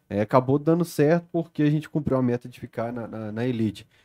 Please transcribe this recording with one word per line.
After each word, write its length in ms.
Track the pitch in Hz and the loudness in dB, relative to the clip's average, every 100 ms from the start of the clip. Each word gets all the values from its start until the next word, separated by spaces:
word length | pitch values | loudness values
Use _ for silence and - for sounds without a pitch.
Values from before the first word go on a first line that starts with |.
| - | -6
É, 120 | 98 | -2
acabou 360 | 107 139 123 143 | 2 2 4 2
dando 280 | 147 165 170 | 2 2 0
certo 420 | - 147 170 170 | 2 2 2 0
porque 320 | 170 160 - | -4 -4 0
a 60 | 147 | 2
gente 200 | 151 147 | 0 -2
cumpriu 280 | 160 139 131 | -4 0 0
a 40 | |
meta 240 | 123 120 127 | 2 -2 -6
de 120 | - | -16
ficar 340 | 120 - 117 | -12 -8 -6
na, 140 | 120 107 | -8 -10
na, 240 | 110 110 | -10 -8
na 120 | 110 123 | -4 -4
elite. 400 | 117 110 104 - _ | 0 -2 -4 -12 _